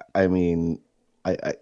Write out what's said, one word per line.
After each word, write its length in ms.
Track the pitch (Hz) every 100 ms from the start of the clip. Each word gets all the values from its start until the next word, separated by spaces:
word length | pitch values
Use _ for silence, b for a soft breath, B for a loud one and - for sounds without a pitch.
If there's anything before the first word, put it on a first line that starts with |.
| - -
I 100 | 95
mean, 540 | 92 87 85 82 80 _ _ _ _
I, 120 | 92 90
I, 100 | 73 -